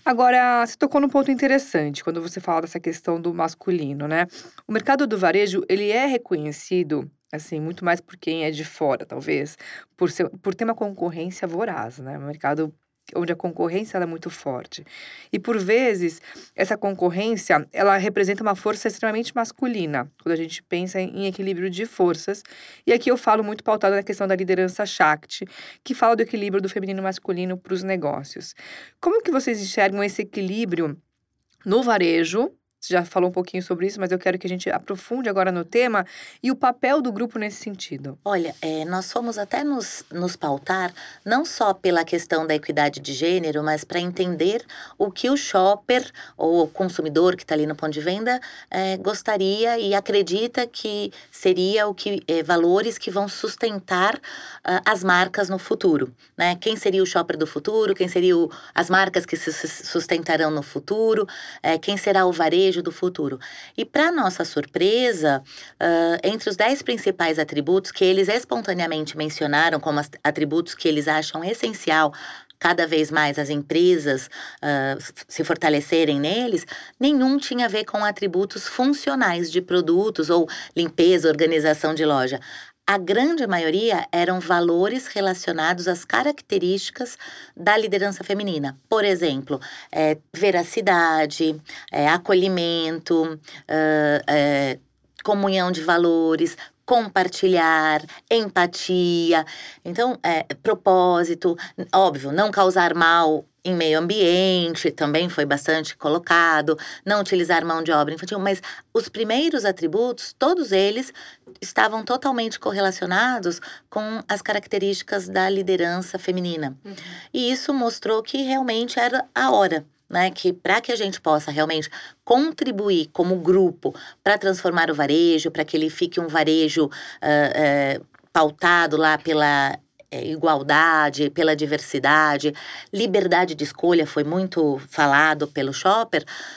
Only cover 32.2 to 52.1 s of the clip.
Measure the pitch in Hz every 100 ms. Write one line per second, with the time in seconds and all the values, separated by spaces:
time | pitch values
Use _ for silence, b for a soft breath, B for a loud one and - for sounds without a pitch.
32.2 | 165 190 294 - _ _ - 180 175 190
33.2 | 180 180 180 185 180 175 185 208 185 185
34.2 | 185 185 185 185 190 - - 190 - 240
35.2 | 240 190 185 180 170 240 247 214 180 B
36.2 | B B 240 262 254 247 262 294 254 202
37.2 | 233 226 214 202 - 196 - 139 139 135
38.2 | - 196 165 - 160 156 160 185 190 233
39.2 | 233 208 202 - 294 269 190 - - 170
40.2 | 180 175 156 139 - 185 180 - B B
41.2 | - 240 311 - 214 190 190 170 165 170
42.2 | 170 165 160 151 151 147 147 143 139 135
43.2 | 165 180 165 151 151 151 151 175 180 180
44.2 | 185 170 170 220 - B B B 202 185
45.2 | 240 277 - 196 185 202 - 247 247 -
46.2 | B B 160 170 156 - 185 175 156 147
47.2 | 180 180 - 156 151 147 156 151 156 196
48.2 | 226 247 254 B B 185 190 190 190 214
49.2 | - 214 190 202 233 233 202 202 196 202
50.2 | 196 190 233 240 240 - 220 208 202 B
51.2 | B - 190 180 185 214 208 196 208